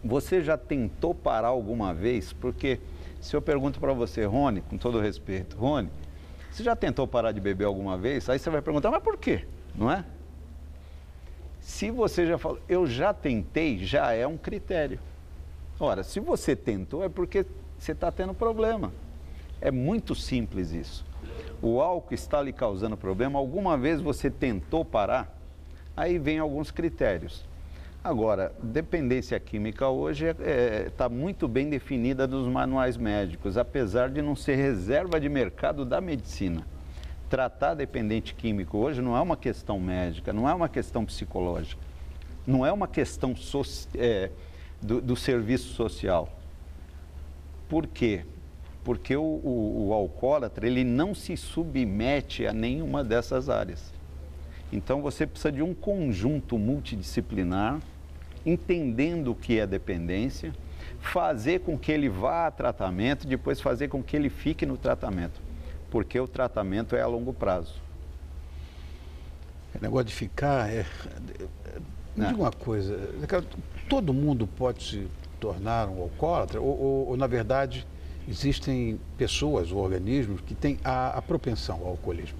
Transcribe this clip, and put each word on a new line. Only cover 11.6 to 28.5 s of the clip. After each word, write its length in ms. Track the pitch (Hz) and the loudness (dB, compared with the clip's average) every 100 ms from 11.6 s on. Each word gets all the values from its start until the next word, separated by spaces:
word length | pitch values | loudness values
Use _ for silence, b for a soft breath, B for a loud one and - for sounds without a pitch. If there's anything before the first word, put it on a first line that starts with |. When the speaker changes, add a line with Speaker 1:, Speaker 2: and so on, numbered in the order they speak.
| - - 202 | -12 -4 -2
Speaker 1:
você 340 | 240 208 - 170 | 4 4 6 4
já 120 | 165 | 4
falou, 200 | 160 - - | 0 -4 2
"Eu 180 | 180 175 | 4 4
já 260 | 120 180 | 4 2
tentei", 680 | 196 151 117 90 - 160 104 | 2 2 2 2 2 2 2
já 340 | 92 139 143 | 2 2 4
é 120 | 113 131 | 2 2
um 120 | 160 | -2
critério. 600 | - 208 - 180 147 92 - - - - - - - - | -4 -6 -2 0 0 -2 -10 -14 -14 -12 -12 -12 -10 0
Ora, 260 | 147 95 | 2 2
se 160 | 95 - | 0 -4
você 360 | 294 277 - 135 | 0 0 2 0
tentou, 480 | - 101 92 147 | 2 -2 -2 -2
é 60 | 190 | -2
porque 360 | 180 180 - - - - - | 0 0 2 0 -4 -12 -10
você 160 | - | -6
tá 160 | 156 170 | -2 -2
tendo 240 | - 185 | 0 -4
problema. 600 | 185 226 220 220 226 98 - - - B B B - | 0 0 4 2 2 -2 -6 -12 -12 B B B -2
É 100 | - | 0
muito 460 | 131 131 226 - 160 | 2 2 2 0 -2
simples 560 | - 127 110 98 87 | 0 0 0 -2 -2
isso. 340 | 80 - - - B B B B B | -2 -4 -8 -8 B B B B B
O 200 | 117 120 | 2 4
álcool 320 | 160 180 - | 4 2 -2
está 280 | 123 - 147 | -6 0 0
lhe 120 | 139 | 0
causando 420 | - 120 95 110 107 | 0 0 0 -2 -2
problema? 420 | 98 95 131 143 | -2 2 2 2
Alguma 400 | 135 165 196 151 | 0 0 2 4
vez 220 | 127 165 | 4 2
você 320 | - 131 139 | 0 0 0
tentou 540 | - 135 98 73 160 165 | 0 0 0 0 0 2
parar? 520 | 113 101 123 107 - - - B B B - | 2 4 2 0 -10 -16 -16 B B B -2
Aí 220 | 156 175 | 0 2
vem 220 | 143 156 | 2 2
alguns 320 | 156 139 147 | 2 -2 -4
critérios. 720 | - 165 - 127 90 76 - - - B B B B | -2 -2 2 2 2 -2 -10 -12 -12 B B B B
Agora, 520 | - 135 110 98 95 | -2 2 4 4 0